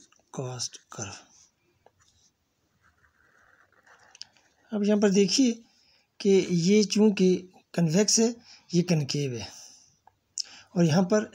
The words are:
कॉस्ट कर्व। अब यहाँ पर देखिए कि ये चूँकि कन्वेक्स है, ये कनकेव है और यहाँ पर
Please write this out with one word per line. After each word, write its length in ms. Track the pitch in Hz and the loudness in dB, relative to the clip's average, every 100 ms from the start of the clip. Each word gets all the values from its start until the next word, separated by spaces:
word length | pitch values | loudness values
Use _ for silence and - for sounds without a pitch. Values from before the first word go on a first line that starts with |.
| _ _ _ | _ _ _
कॉस्ट 440 | - 127 123 - - _ | -12 -12 -10 -12 -14 _
कर्व। 220 | - 101 98 _ _ _ _ _ _ _ _ _ _ _ _ _ _ _ _ _ _ _ _ _ _ _ _ _ _ _ _ _ - - _ _ _ _ | -16 -16 -16 _ _ _ _ _ _ _ _ _ _ _ _ _ _ _ _ _ _ _ _ _ _ _ _ _ _ _ _ _ -20 -20 _ _ _ _
अब 120 | 214 | -4
यहाँ 160 | 202 208 | 0 2
पर 100 | 208 | 2
देखिए 400 | 196 202 - 254 226 _ _ _ _ _ _ | 2 2 2 0 -2 _ _ _ _ _ _
कि 100 | 202 196 - | 2 2 2
ये 320 | 180 170 214 202 | 0 2 2 2
चूँकि 500 | 202 214 196 185 180 - _ _ | 2 2 4 2 2 -4 _ _
कन्वेक्स 460 | - 165 170 208 226 | -2 0 2 2 2
है, 160 | 226 233 - - _ | 0 -2 -16 -20 _
ये 80 | 175 | -2
कनकेव 520 | 170 160 135 147 143 117 | 0 -2 -2 -6 -6 -8
है 120 | 98 - - _ _ _ _ _ _ - - - _ 180 | -12 -18 -20 _ _ _ _ _ _ -12 -12 -14 _ -2
और 100 | 170 | 2
यहाँ 180 | 160 | 2
पर 280 | 185 214 214 | 2 -2 -2